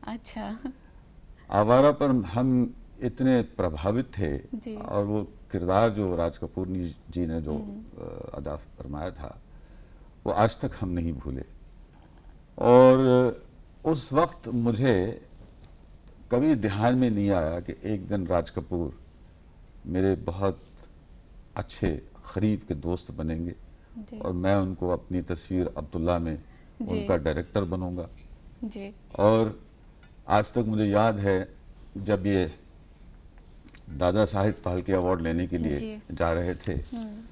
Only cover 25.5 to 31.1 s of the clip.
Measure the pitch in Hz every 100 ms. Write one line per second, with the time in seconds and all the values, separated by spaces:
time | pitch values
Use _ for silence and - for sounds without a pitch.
25.5 | 92 87 - 76 87 82 87 82 78 -
26.5 | - - - 220 110 101 92 76 76 87
27.5 | 104 95 90 92 90 82 - - - -
28.5 | - 226 202 196 208 - - 101 113 110
29.5 | - - - - - - - - 104 104
30.5 | - 110 107 104 101 113